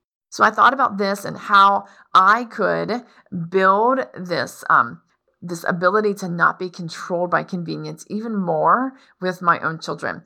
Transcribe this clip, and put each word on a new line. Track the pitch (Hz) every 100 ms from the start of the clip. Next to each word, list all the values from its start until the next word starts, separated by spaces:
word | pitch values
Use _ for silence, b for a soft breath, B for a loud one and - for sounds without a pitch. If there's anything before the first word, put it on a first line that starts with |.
| _ _ _
So | -
I | 208
thought | 214 220
about | 269 247 196
this | 196 202
and | - -
how | - 202 196 196 - B B
I | 185 190 226
could | 233 - 175 165 170 240 - b b 175 165
build | 190 190 202 240 262 -
this, | - 180 156 165 - -
um, | 156 117 170 _ _ _ _
this | 180 170
ability | - 175 180 214 214
to | 196 190
not | 170 165 156
be | 185
controlled | 180 165 - - 175 180
by | 160
convenience | - 180 165 151 156 160 -
even | 208 233 208
more | 175 156 156 214 262 - b b
with | 185 180
my | 175 170
own | 156 160
children. | - 165 - 87